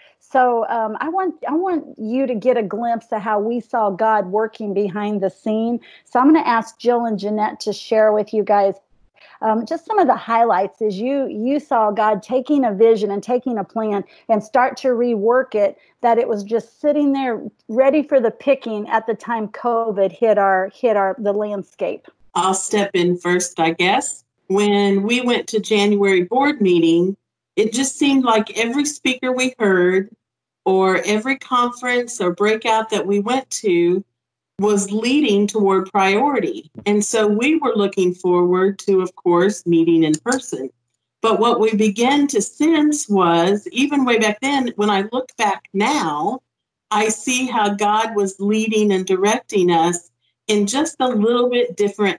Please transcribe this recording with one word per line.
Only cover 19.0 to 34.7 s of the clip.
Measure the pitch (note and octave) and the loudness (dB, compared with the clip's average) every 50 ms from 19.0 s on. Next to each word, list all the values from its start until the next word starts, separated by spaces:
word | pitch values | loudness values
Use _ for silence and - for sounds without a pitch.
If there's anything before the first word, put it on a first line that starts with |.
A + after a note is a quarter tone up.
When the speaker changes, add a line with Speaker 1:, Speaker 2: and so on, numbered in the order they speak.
| A3+ | 0
Speaker 1:
the | A#3+ A3 | -2 -6
time | - - A#3 A#3+ A3 G#3+ | -6 -6 -6 -4 -4 -6
covid | G#3 - - - A#3+ A#3 A3+ A3+ A3+ G3 G3+ G3 F#3+ | -8 -8 -6 -4 -2 -2 0 -2 -2 0 0 0 0
hit | - - A#3+ A3 G#3 G#3 | 0 0 2 2 4 4
our, | G3 G3 F#3+ F#3 F#3 G3 - | 4 4 2 2 0 -4 -4
hit | - - A#3 G#3 | -2 -2 0 2
our, | G3+ G3 F#3+ F3+ - | 2 0 0 -2 -2
the | G#3 G3+ | -2 -2
landscape. | G3 G#3+ G#3+ G#3 G#3 G3 F3+ - _ - F#3+ F3 - - _ - - _ - _ - | -2 -2 -4 -4 -6 -8 -10 -12 _ -8 -6 -6 -6 -8 _ -20 -20 _ -16 _ -4
Speaker 2:
I'll | F#3+ F#3+ F#3+ | -2 0 0
step | F#3+ F#3 - - - G#3 G3 - - | -2 -2 -4 -2 -2 -2 0 0 0
in | F3+ E3+ F3+ F3 | 0 0 0 0
first, | F3 - F3 F3+ F3+ F3 - - - | -2 -2 0 0 0 -2 -4 -4 -2
I | D#3+ E3 | -2 -2
guess. | E3+ - F3 F#3 G#3+ - - - - - _ _ _ _ _ - | 0 0 2 2 2 0 -2 -4 -10 -14 _ _ _ _ _ -2
When | F#3+ G3+ G#3 G#3 G3+ G3+ G3+ G3+ G3 G3 G3 | 0 0 2 2 2 2 2 2 2 0 0
we | A3 A#3+ B3+ | 0 -2 0
went | B3 A#3+ A#3+ - - - | 0 0 -2 -2 -2 -4
to | A3+ G#3 | -4 -4
January | - - A3 G3+ G3+ G#3 G#3 G3+ G3 G3 F#3+ F3+ F3+ | -2 0 2 2 4 2 2 2 2 2 2 2 0
board | - A#3 C4 C#4+ D4 - A3 | 0 0 0 2 2 2 2
meeting, | G#3 F3+ F3 E3+ E3 E3 E3 E3+ F3+ F#3+ G3 - _ _ _ _ _ _ _ | 2 2 4 4 4 4 4 2 2 0 -2 -6 _ _ _ _ _ _ _
it | F#3+ G#3+ A3 | -2 -2 0
just | A3 C4 C4+ C4 - | -2 -2 -4 -4 -2
seemed | - D4 C#4 C#4 C4+ B3 | 0 0 2 2 2 2
like | A#3+ A3+ A3 G#3+ - - G#3+ | 2 2 2 0 -2 -4 -4
every | A#3 A#3 B3+ D4 C#4 | -4 -2 -2 -2 -4
speaker | - - - - C4 B3+ B3 B3+ B3+ | -4 -6 -4 -4 -4 -4 -2 -2 -4
we | B3+ B3+ B3+ B3+ - - | -2 -2 -2 -4 -2 -2
heard | A3+ G3 F#3+ F3+ F3+ F3+ F#3 F#3+ G3 - - _ _ _ _ _ _ _ _ _ - | 0 2 2 2 2 2 2 0 -2 -4 -10 _ _ _ _ _ _ _ _ _ -2
or | F#3+ F#3+ F#3+ F#3+ F#3+ F#3 F3 - | 0 2 2 2 2 0 0 -2
every | G#3 G#3 G#3+ A3 C4+ C4+ - | -2 -2 -2 -2 -4 -6 -6
conference | - - B3+ A#3+ A#3+ A#3+ A#3 - B3+ B3 B3 B3 A#3+ A#3+ - - | -4 -2 0 0 0 -2 -4 -6 -6 -4 -2 -2 -4 -4 -6 -4
or | F#3 F3+ | -4 -4
breakout | F3 - G3+ G#3+ A3 A3+ - A#3 A3 A3 A3 A3 | -2 0 0 0 0 0 0 0 0 0 0 -2
that | G#3+ F3+ - | -4 -4 -2
we | F#3+ G3+ G3+ | -2 -2 -2
went | G3 A#3 C4 C4+ C4 _ | -2 -2 -2 -4 -4 _
to | - - - G3+ F3 E3+ F3 E3+ F3+ G3 - _ _ _ _ _ _ _ _ _ _ - | -10 -4 -2 0 2 2 2 2 0 -2 -4 _ _ _ _ _ _ _ _ _ _ -2
was | G3 G#3+ | 0 0